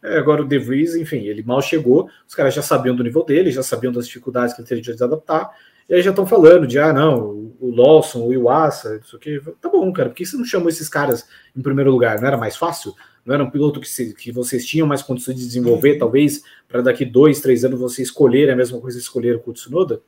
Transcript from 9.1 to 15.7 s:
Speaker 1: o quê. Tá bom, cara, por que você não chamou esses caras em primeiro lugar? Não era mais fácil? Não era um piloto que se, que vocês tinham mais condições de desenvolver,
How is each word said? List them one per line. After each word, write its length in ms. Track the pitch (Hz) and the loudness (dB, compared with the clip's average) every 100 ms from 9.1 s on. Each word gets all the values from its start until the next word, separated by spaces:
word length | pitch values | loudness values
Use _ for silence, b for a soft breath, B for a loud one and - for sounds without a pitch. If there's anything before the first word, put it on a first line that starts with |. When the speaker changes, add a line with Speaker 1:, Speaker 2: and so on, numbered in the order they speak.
| - | -18
Speaker 1:
o 20 | |
quê. 200 | 151 147 147 - | -12 -10 -12 -12
Tá 80 | 339 | -2
bom, 220 | 392 190 | 0 0
cara, 160 | 180 175 | -2 -4
por 60 | - | -4
que 100 | 180 | -10
você 100 | 277 | -8
não 80 | |
chamou 240 | 240 196 170 | -4 -2 -2
esses 220 | 160 151 | -4 -6
caras 360 | 147 143 120 - b b - | -4 -2 -4 -6 b b -10
em 60 | |
primeiro 280 | 131 139 139 | -4 0 2
lugar? 300 | 131 117 107 | 4 2 2
Não 80 | 127 | 0
era 80 | 139 | -2
mais 220 | 113 - | -4 -4
fácil? 360 | 170 170 101 - b b - | -6 -6 -12 -16 b b -4
Não 80 | |
era 80 | 143 | -2
um 80 | 135 | -2
piloto 300 | 143 147 147 | 0 -2 -2
que 80 | - | -10
se, 260 | - 117 | -8 -8
que 160 | - - | -10 -12
vocês 360 | 120 123 127 120 | -8 -4 -6 -4
tinham 200 | 156 156 | -2 0
mais 160 | 139 | -2
condições 360 | - 127 - 127 | -4 -8 -6 -8
de 80 | 123 | -6
desenvolver, 480 | 123 120 | -4 2